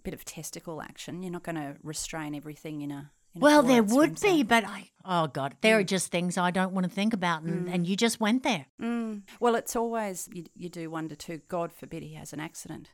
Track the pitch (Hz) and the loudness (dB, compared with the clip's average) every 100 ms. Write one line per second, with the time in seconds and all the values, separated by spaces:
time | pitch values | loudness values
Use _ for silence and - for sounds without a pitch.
0 | 185 - - - 151 180 175 151 - - | -12 -12 -12 -14 -12 -12 -12 -12 -12 -14
1 | - 170 185 175 170 165 143 143 147 151 | -12 -10 -8 -8 -6 -6 -8 -10 -10 -8
2 | - 165 151 147 151 147 160 151 143 143 | -8 -8 -8 -8 -12 -14 -10 -8 -8 -10
3 | 143 _ _ 170 294 302 254 240 208 254 | -12 _ _ 4 8 8 8 8 6 6
4 | 320 320 403 330 220 233 202 202 - _ | 4 4 2 4 4 4 2 -6 -14 _
5 | 190 175 156 143 139 - 220 220 160 190 | -2 0 0 -2 -6 2 4 6 4 0
6 | - 175 175 185 180 180 185 185 180 196 | -2 -2 -2 0 2 2 0 0 -2 0
7 | 214 208 175 160 160 170 175 180 175 196 | 0 0 0 -2 -2 -4 -2 -2 0 2
8 | 233 233 214 254 302 175 131 - 233 233 | 0 2 0 0 0 -4 -6 -10 -6 -4
9 | 220 208 - - 240 226 - 233 233 226 | -6 -10 -14 -2 0 2 -2 -4 -2 -4
10 | 208 180 - 180 160 - 175 170 160 160 | -6 -8 -12 -12 -14 -12 -12 -10 -8 -8
11 | 160 147 - 160 - 175 170 - - 165 | -8 -10 -12 -14 -8 -6 -6 -8 -14 -14
12 | 151 156 - 151 160 - - - - | -14 -14 -14 -10 -10 -12 -14 -14 -16